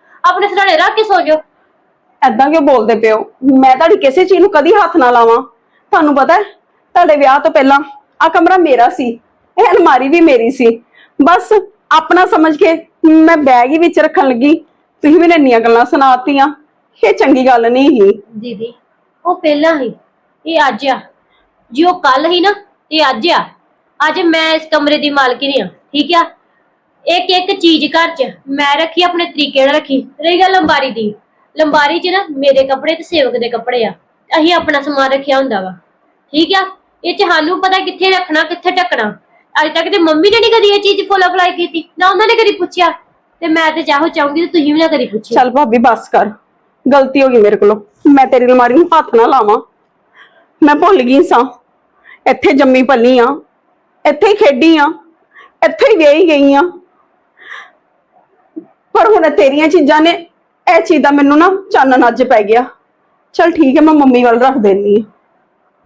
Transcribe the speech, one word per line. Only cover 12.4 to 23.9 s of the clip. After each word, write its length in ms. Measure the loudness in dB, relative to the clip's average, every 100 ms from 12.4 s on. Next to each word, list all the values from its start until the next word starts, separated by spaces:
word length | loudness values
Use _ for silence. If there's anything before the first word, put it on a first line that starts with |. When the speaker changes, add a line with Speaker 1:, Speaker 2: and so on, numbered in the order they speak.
| 0 2
Speaker 2:
ਕੇ 300 | 0 0 -6 _
ਮੈਂ 320 | 2 4 4 2
ਬੈਗ 340 | 2 2 2
ਹੀ 80 | 0
ਵਿੱਚ 200 | 0 0
ਰੱਖਣ 300 | 0 0 0
ਲੱਗੀ, 260 | 0 0 0 -4 _ _ _
ਤੁਸੀਂ 160 | 2 2
ਮੈਨੂੰ 180 | 4 2
ਇੰਨੀਆਂ 240 | 2 2
ਗੱਲਾਂ 240 | 2 2
ਸੁਣਾਤੀਆਂ, 720 | 2 0 2 0 0 0 -2 -4 _ _ _ _
ਇਹ 100 | -2
ਚੰਗੀ 320 | 0 2 2 2
ਗੱਲ 260 | 2 2
ਨਹੀਂ 160 | 0 2
ਸੀ। 340 | 2 2 0 -6 -18
Speaker 1:
ਦੀਦੀ, 380 | -16 -14 -14 -16 _ _ _ _
ਉਹ 120 | -8 -4
ਪਹਿਲਾਂ 420 | -2 -2 0 -2
ਸੀ, 140 | -6 -12 _ _ _ _ -6
ਇਹ 140 | -2 -2
ਅੱਜ 180 | -4 -6
ਆ। 140 | -6 -8 _ _ _ _ _ _
ਜੀ 120 | -2
ਉਹ 160 | -2 0
ਕੱਲ 320 | 0 0 -2
ਸੀ 80 | -2
ਨਾ, 140 | -2 -4 -10 _ -8
ਇਹ 120 | -2 -2
ਅੱਜ 180 | -2 -2
ਆ। 160 | -4 -4 _ _ _ _